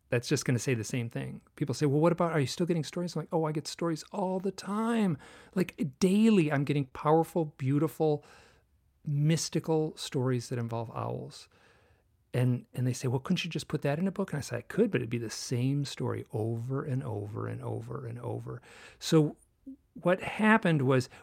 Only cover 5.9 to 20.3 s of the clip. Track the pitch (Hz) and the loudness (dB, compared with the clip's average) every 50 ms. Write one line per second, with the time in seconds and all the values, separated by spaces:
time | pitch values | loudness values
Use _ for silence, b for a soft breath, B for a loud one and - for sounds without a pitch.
5.9 | - - - 185 190 208 220 226 220 196 160 147 147 139 147 135 143 147 139 131 | -2 2 2 4 6 6 6 6 8 6 6 4 2 2 2 2 2 0 0 -2
6.9 | - - - 151 156 165 160 - - 180 160 151 - - 139 127 139 147 160 156 | -6 -2 2 4 6 6 4 2 0 -2 -2 -2 -4 -4 0 2 2 4 2 0
7.9 | - - 160 156 151 147 B B B B B B B B B B _ _ _ _ | 0 0 2 2 2 0 B B B B B B B B B B _ _ _ _
8.9 | _ _ - 156 147 143 147 151 165 156 - - - 165 - - 160 156 156 156 | _ _ -4 -2 0 2 4 4 2 2 0 -2 -4 -4 0 0 0 0 0 -2
9.9 | - - - - - 143 123 131 127 123 120 - 131 120 117 117 117 117 113 117 | -4 -8 -10 -6 -2 0 0 2 0 0 -2 -4 -4 -4 -4 -4 -4 -6 -6 -6
10.9 | - 127 113 117 123 131 127 139 - - - - b b b b b b b b | -6 -6 -6 -4 -4 -6 -8 -10 -14 -18 -20 -20 b b b b b b b b
11.9 | b b b b _ _ _ _ - 123 123 127 123 123 - _ - - 123 127 | b b b b _ _ _ _ -2 0 2 2 2 0 -4 _ -6 -2 -2 -2
12.9 | 123 - - 131 120 135 131 - 185 165 - 170 - 160 - - - 143 - 143 | -2 -2 -2 -2 -2 -2 0 0 -2 -2 -2 -4 -6 -6 -6 -4 -6 -4 -2 -2
13.9 | 143 151 185 196 190 - 196 - - 143 - - 123 117 - - - 175 226 220 | -2 0 -2 -2 -2 -2 -4 -4 -4 -8 -6 -6 -8 -8 -8 -4 0 0 2 2
14.9 | 185 123 123 117 120 120 117 107 - - - - 135 120 123 135 139 143 143 131 | 2 -2 -2 -2 -4 -4 -4 -6 -8 -8 -6 -4 -2 0 0 0 0 0 -2 -4
15.9 | - - 135 117 107 107 - - - 113 107 113 117 117 117 127 131 139 - 156 | -4 -4 -4 -4 -4 -4 -6 -6 -4 -4 -2 -2 -2 -4 -4 -4 -4 -4 -4 -2
16.9 | 127 131 147 131 107 104 104 104 110 107 110 110 110 117 117 117 113 113 113 120 | -4 -4 -4 -4 -6 -6 -6 -8 -8 -8 -6 -6 -8 -8 -6 -6 -6 -8 -8 -10
17.9 | 123 - 127 117 117 120 120 113 113 117 117 123 131 123 B B B B B B | -10 -10 -10 -10 -10 -10 -8 -8 -8 -8 -8 -10 -12 -14 B B B B B B
18.9 | B B - - 170 160 151 151 - _ _ _ _ _ - 277 269 - _ _ | B B -2 4 6 6 6 4 2 _ _ _ _ _ -18 -18 -18 -18 _ _
19.9 | - - - 175 185 185 - - | -12 -2 2 2 2 2 0 -6